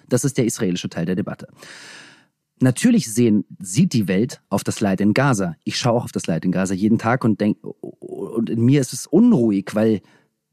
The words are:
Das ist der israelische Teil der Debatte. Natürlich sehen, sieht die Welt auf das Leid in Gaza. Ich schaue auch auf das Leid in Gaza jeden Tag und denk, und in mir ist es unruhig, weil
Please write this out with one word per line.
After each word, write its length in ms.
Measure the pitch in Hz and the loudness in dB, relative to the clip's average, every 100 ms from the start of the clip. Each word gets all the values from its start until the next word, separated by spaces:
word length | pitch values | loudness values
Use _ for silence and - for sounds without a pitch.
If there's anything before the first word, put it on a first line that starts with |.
| _ | _
Das 160 | 127 143 | -2 -2
ist 140 | - | -2
der 60 | 113 | -2
israelische 440 | - 101 87 - | -2 -4 -4 -6
Teil 160 | - 82 | -6 -4
der 100 | 92 | -4
Debatte. 320 | - - - _ - - - - - - _ _ _ _ | -6 -10 -18 _ -20 -20 -20 -20 -20 -20 _ _ _ _
Natürlich 540 | 131 123 240 233 131 | 0 2 2 2 0
sehen, 320 | 104 120 104 - - | 0 2 2 0 -12
sieht 340 | - 110 180 | -6 0 2
die 140 | 120 95 | 2 0
Welt 340 | 92 120 - _ | 0 -2 -4 _
auf 140 | 101 | -4
das 160 | - - | -4 -2
Leid 200 | 104 95 | -2 2
in 140 | 101 | 2
Gaza. 440 | 104 139 113 92 80 | 2 2 0 -2 -6
Ich 140 | - - | -8 -4
schaue 220 | 123 117 | 0 0
auch 60 | 120 | -2
auf 60 | |
das 140 | - - | -8 -4
Leid 180 | 82 | -2
in 80 | 123 | -2
Gaza 220 | 90 95 | -2 -2
jeden 240 | 95 104 107 | 0 2 2
Tag 260 | 113 127 | 0 0
und 160 | 120 104 | 0 0
denk, 200 | 104 101 | 0 -2
und 880 | - - - - - - - - 113 | -8 -16 -18 -18 -14 -10 -6 -4 -4
in 160 | 113 117 | 0 4
mir 160 | 143 | 4
ist 120 | 135 | 0
es 120 | - - | -6 0
unruhig, 640 | 165 240 196 117 98 98 | 4 6 4 4 0 -2
weil 280 | 107 110 104 - _ _ _ _ | 0 2 2 -2 _ _ _ _